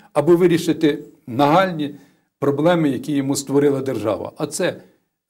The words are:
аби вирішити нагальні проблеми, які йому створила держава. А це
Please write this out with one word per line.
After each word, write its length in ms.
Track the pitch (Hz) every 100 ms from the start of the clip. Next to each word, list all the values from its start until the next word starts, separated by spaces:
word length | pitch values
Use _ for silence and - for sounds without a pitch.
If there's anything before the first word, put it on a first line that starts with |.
| _
аби 220 | - 147 175
вирішити 640 | 180 160 - 151 156 147 - - -
нагальні 680 | 117 143 165 190 165 143 - _ _ _ -
проблеми, 500 | 139 139 160 175 151
які 240 | 123 -
йому 220 | 143 135 139
створила 460 | - 139 143 135
держава. 500 | 131 117 107 95 98 -
А 100 | 151
це 280 | - 175 - - _ _ _ _